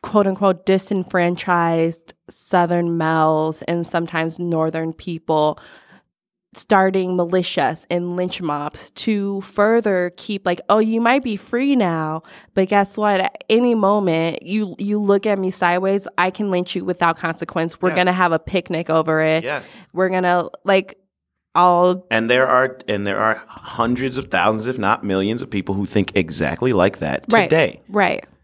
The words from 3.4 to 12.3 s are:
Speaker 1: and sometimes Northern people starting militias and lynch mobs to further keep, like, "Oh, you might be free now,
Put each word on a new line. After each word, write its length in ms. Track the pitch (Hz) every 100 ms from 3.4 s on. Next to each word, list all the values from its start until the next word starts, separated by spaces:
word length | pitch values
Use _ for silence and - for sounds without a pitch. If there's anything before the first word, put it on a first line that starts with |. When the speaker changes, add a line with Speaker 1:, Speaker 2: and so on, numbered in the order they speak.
| 156 160
Speaker 1:
and 220 | - 170 165
sometimes 540 | 175 170 165 165 160
Northern 540 | 175 165 160 160 160
people 680 | 160 - 165 - 156 151 147 - - _ - _ _ _ _ _
starting 580 | - - 202 190 190 180
militias 760 | 180 175 185 180 - 131 160 -
and 280 | 175 175 180
lynch 240 | 180 -
mobs 480 | 175 147 147 - -
to 480 | - - 208 196 196
further 720 | 196 - 208 233 226 190 175 175
keep, 280 | - 202 190
like, 140 | 175 -
"Oh, 120 | 214
you 200 | 220 226
might 240 | 233 269
be 140 | 254 202
free 400 | - 240 277 269
now, 460 | 190 165 156 160 -